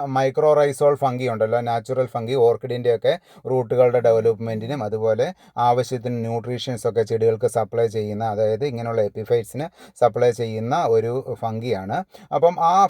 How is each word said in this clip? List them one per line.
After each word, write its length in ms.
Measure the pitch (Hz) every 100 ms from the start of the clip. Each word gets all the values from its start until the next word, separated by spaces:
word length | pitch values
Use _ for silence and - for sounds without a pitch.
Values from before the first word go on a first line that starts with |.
| 143 131
മൈക്രോറൈസോൾ 800 | 135 151 151 147 143 135 147 143
ഫംഗി 240 | 131 123 127
ഉണ്ടല്ലോ, 280 | 110 110 120 120
നാച്ചുറൽ 400 | 117 110 131 127
ഫംഗി, 200 | 120 113 135 117
ഓർക്കിഡിൻ്റെയൊക്കെ 640 | 113 123 123 120 113 123 170 - - 120
റൂട്ടുകളുടെ 500 | 131 110 127 127 123 117
ഡെവലപ്മെൻറ്റിനും 760 | 113 113 107 113 110 113 143 104
അതുപോലെ 380 | 110 110 107 151 - _ - 120
ആവശ്യത്തിന് 500 | 123 123 127 123 120 113
ന്യൂട്രീഷ്യൻസ് 600 | 117 110 123 - 120 117
ഒക്കെ 140 | 107 107
ചെടികൾക്ക് 400 | 113 113 110 117 117
സപ്ലൈ 300 | 107 117 113 110
ചെയ്യുന്ന, 280 | 104 104 113
അതായത് 300 | 104 107 107 143
ഇങ്ങനെയുള്ള 340 | 117 117 113 104
എപ്പിഫൈറ്റ്സിന് 580 | - 104 117 101 127 165 - - -
സപ്ലൈ 280 | 120 117 120 117
ചെയ്യുന്ന 360 | 113 110 117 160 143 113
ഒരു 160 | 113 127 131 120
ഫംഗിയാണ്. 560 | 117 110 120 98 95 147 196 - - 147
അപ്പം 180 | 170 180 165
ആ 20 | 185 196